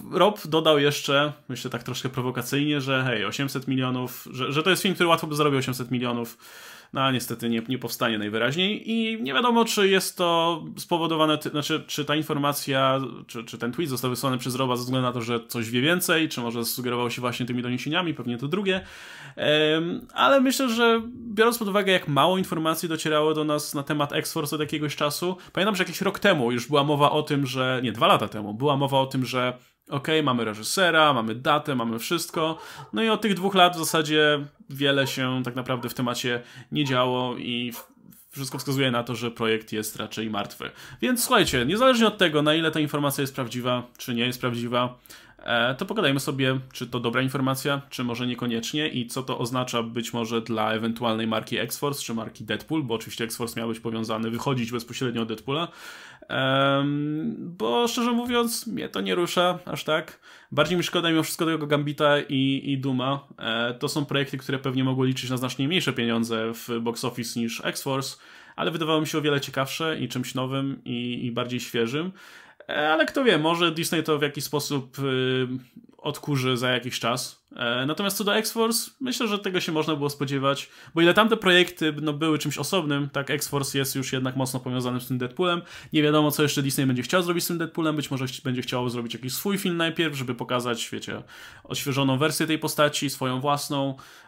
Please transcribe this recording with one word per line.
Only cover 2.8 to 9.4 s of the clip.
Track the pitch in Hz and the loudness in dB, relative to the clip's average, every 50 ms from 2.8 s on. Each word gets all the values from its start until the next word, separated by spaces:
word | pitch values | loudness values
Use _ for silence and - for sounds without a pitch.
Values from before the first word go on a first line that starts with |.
że | 131 135 135 131 131 | 0 0 0 0 2
hej, | 131 117 107 95 | 0 0 0 -2
osiemset | 104 107 - 139 135 - 139 131 | -2 -2 -2 -2 -2 -4 -4 -4
milionów, | 135 131 131 131 127 127 127 127 123 - - - - | -2 0 0 0 0 -2 -2 -4 -6 -8 -12 -14 -12
że, | - 127 131 - | -8 -6 -4 -2
że | 135 156 165 | 0 2 4
to | 196 | 4
jest | 180 - | 4 4
film, | - 196 170 | 4 2 2
który | - 180 | 4 4
łatwo | 170 165 160 165 | 6 4 4 2
by | 156 151 | 0 0
zarobił | 147 151 147 139 131 | 2 2 4 4 2
osiemset | 131 131 123 127 123 117 | 0 0 -2 -4 -4 -2
milionów. | 131 120 123 123 120 120 117 117 - - - - - - - - - - - - - | -2 -2 0 -2 -2 -4 -4 -6 -10 -16 -20 -20 -20 -20 -18 -20 -20 -20 -16 -6 -2
No, | 139 | 0
a | 135 135 | 2 2
niestety | 131 120 117 - 117 - 117 117 | 2 0 -2 -4 -6 -4 -2 0
nie, | 117 113 113 - | 0 0 -2 -2
nie | 131 | -4
powstanie | 127 131 120 - - 131 117 113 | -4 -4 -6 -4 0 0 0 0
najwyraźniej | 107 104 104 104 110 117 131 143 175 185 202 214 - - 220 | 0 -2 -2 0 0 0 0 2 2 0 0 0 -2 -4 -4
i | 226 226 226 226 226 220 | -2 0 0 -2 -2 -4
nie | 240 269 277 | -4 -2 0
wiadomo, | 262 | 2